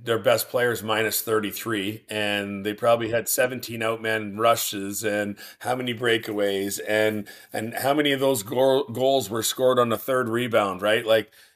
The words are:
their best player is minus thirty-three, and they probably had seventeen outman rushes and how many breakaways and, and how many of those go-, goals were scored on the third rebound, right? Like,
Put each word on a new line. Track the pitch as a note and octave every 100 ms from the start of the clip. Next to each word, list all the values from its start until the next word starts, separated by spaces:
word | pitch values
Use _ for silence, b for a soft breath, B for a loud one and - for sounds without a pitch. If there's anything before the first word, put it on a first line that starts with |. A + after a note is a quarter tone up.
their | A#2 A2+
best | G#2 A2+ -
player | B2+ B2
is | G#2+
minus | G#2+ G#2+ A2 -
thirty-three, | - A2 G#2 - A2+ G#2+ G2 A2 -
and | G#2+ G#2 G2+ G2+ G2+
they | G2+
probably | G#2 A#2 A#2 A2+
had | A2+ G#2+
seventeen | - B2+ B2+ - A#2
outman | A2 A2 A2 A2 G#2+ G2+
rushes | A#2 A2+ - G#2 G2 G2+
and | A2 G#2 G#2 G2+ B B
how | A#2 B2+
many | B2+
breakaways | A2+ A#2+ A2+ A2 G#2 G2+ G2 G2 G2+ -
and, | G#2+ G#2+ G#2+ G2+ B B
and | - A2
how | A#2 C3+ C#3+
many | D3
of | C3+
those | C3+ C3
go-, | G2 B2 C3+ C3+
goals | C#3+ A#2 C3 C3+ G2+
were | A2+
scored | G#2+ - B2+ B2
on | A#2+
the | G#2+
third | - B2+ A#2
rebound, | A#2 B2 A2 G2+ F#2
right? | G#2 A2+
Like, | G#2+ A2 G#2 b b